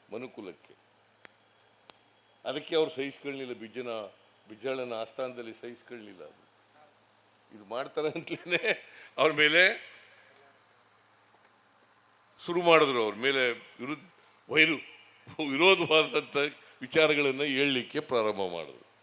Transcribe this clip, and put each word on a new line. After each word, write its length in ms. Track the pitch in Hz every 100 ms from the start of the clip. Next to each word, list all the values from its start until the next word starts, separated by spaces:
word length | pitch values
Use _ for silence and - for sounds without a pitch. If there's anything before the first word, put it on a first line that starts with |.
| _ 107
ಮನುಕುಲಕ್ಕೆ. 580 | 123 - 98 78 _ - _ _ _ _ - _ _ _ _ _ - - _ _ _ _ -
ಅದಕ್ಕೆ 300 | 139 151 160
ಅವ್ರು 200 | 156 131
ಸಹಿಸ್ಕೊಳ್ಳಿಲ್ಲ, 580 | 139 135 139 135 131
ಬಿಜ್ಜನ, 340 | 113 110 110 120 113 98 - _ _ _
ಬಿಜ್ಜಳನ 440 | 110 123 131 123
ಆಸ್ಥಾನದಲ್ಲಿ 600 | 113 110 - 131 120 113
ಸಹಿಸ್ಕೊಳ್ಳಿಲ್ಲ. 680 | 113 120 120 - 120 104 92
ಅದು 200 | 76 - _ _ _ _ - _ _ _ _ _ _ 107
ಇದು 100 | 101
ಮಾಡ್ತಾರೆ 420 | 117 170 - 151
ಅಂತಲೇ 840 | 170 147 151 170 170 220 - - - - -
ಅವ್ರ 140 | 156
ಮೇಲೆ 600 | 147 151 165 190 226 - - - - - - - _ _ _ _ _ _ _ _ _ _ _ _ _ _ _ _ _ _ _ -
ಶುರು 160 | 175
ಮಾಡಿದ್ರು, 420 | 170 160 147 123
ಅವ್ರ 120 | 110 101
ಮೇಲೆ 360 | 127 135 123
ವಿರುದ್ಧ, 520 | 113 - - 127 151 180 _ _ _ -
ವೈರು-, 1000 | 139 160 135 - - - _ - - 151
ವಿರೋಧವಾದಂಥ 840 | 135 180 185 160 156 147 151 135 143 147 - - -
ವಿಚಾರಗಳನ್ನ 600 | 127 160 156 147 143 131
ಹೇಳಲಿಕ್ಕೆ 560 | 147 131 143 131 104 147
ಪ್ರಾರಂಭ 360 | - 123 107 98
ಮಾಡಿದ್ರು. 520 | 92 85 73 62 - _